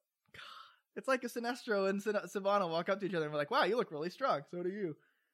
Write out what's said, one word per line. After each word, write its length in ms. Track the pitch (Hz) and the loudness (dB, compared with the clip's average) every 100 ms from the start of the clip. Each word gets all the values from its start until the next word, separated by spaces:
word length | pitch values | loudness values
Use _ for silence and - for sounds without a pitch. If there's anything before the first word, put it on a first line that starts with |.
| _ _ _ | _ _ _
God. 80 | - - - - _ _ - | -20 -16 -16 -20 _ _ -8
It's 120 | 196 | 0
like 160 | 262 | 0
if 100 | 247 | 0
Sinestro 560 | 247 233 254 - 202 196 | -4 -4 -6 0 2 4
and 120 | 202 | 2
Sin-, 140 | 208 208 170 | 0 -2 -2
Sivana 360 | 208 190 202 180 | -2 2 4 4
walk 200 | 165 175 | 0 0
up 100 | 208 | 0
to 60 | 190 | 0
each 80 | |
other 120 | 170 151 | 0 0
and 80 | |
be 40 | 151 | 0
like, 140 | 147 | 2
"Wow, 120 | 254 | 2
you 140 | 180 233 | 4 2
look 140 | 208 | 0
really 180 | 147 165 | -4 -6
strong. 320 | - 262 156 147 | -2 0 0 -2
So 120 | 175 | -6
do 60 | 180 | -4
you." 260 | 202 185 147 _ _ _ | -2 -4 -6 _ _ _